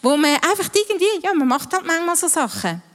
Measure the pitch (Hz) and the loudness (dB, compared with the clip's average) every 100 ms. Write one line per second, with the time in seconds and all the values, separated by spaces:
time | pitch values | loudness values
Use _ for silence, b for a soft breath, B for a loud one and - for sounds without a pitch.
0 | 247 294 302 285 330 415 - 403 427 392 | 2 4 4 4 2 0 0 -2 0 0
1 | 392 403 359 359 254 269 - 381 359 330 | 0 0 -2 0 2 0 -2 -4 -2 -2
2 | 339 339 349 330 233 202 190 170 - | 0 -2 0 0 -2 -4 -6 -6 -12